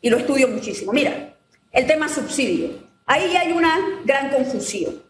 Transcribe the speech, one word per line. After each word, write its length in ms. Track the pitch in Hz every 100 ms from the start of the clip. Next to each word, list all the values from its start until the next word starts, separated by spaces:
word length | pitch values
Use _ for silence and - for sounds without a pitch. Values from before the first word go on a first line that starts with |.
y 100 | 240
lo 80 | 233
estudio 300 | - 277 254
muchísimo. 440 | 214 - 180 185
Mira, 440 | 247 277 - - _ _ _ _
el 140 | - 254
tema 220 | 208 202
subsidio. 640 | - 226 - 247 175 - - - _ -
Ahí 300 | 277 349 359
hay 160 | 339
una 260 | 339 330 320 381 -
gran 260 | 220 277 269
confusión. 720 | 277 254 - - 202 160 - -